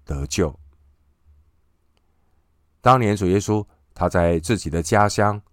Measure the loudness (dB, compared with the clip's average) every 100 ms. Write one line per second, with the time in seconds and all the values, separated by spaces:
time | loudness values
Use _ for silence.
0 | -10 -8 -6 -4 -4 -6 -20 _ _ _
1 | _ _ _ _ _ _ _ _ _ _
2 | _ _ _ _ _ _ _ _ 2 4
3 | 2 0 0 0 0 -2 -4 _ _ -4
4 | -2 2 2 0 -2 -4 -4 -6 0 2
5 | 2 2 0 -2 -10